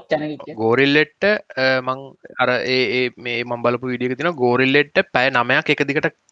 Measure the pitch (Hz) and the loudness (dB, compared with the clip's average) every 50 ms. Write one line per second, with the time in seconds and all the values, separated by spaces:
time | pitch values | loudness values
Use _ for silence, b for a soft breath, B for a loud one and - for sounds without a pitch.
0 | - - 160 147 151 151 147 127 - - 156 110 110 113 117 131 139 139 143 151 | -2 -4 -4 -4 -4 -6 -10 -10 -14 -12 -6 -2 0 2 4 4 4 4 4 4
1 | 156 151 _ - 196 202 214 - - - - - 131 131 131 131 127 131 131 135 | 2 0 _ -2 0 0 0 0 -4 -8 -4 0 0 2 0 0 -2 -4 -6 -6
2 | 139 131 - _ - - - - 127 123 127 113 - - 131 131 127 104 117 127 | -8 -18 -20 _ -20 -10 -2 0 0 2 2 0 0 0 0 0 0 0 0 0
3 | 127 120 - - 123 123 120 117 120 120 120 120 117 120 123 120 127 127 123 120 | -2 -2 -4 -8 -10 -6 -6 -6 -4 -6 -6 -2 -2 -2 -2 -2 -4 -4 -4 -2
4 | 123 127 131 127 147 175 170 135 123 123 120 123 131 131 139 147 147 143 - 190 | -2 -4 -4 -2 -4 -4 -2 0 0 2 2 4 2 4 4 2 2 2 0 -2
5 | 202 _ - 127 123 135 127 123 120 120 131 151 156 - 147 - 143 139 139 156 | 0 _ 0 0 2 2 2 0 2 2 0 0 0 0 0 0 0 -2 -2 -2
6 | 156 165 - _ _ _ | -2 -4 -6 _ _ _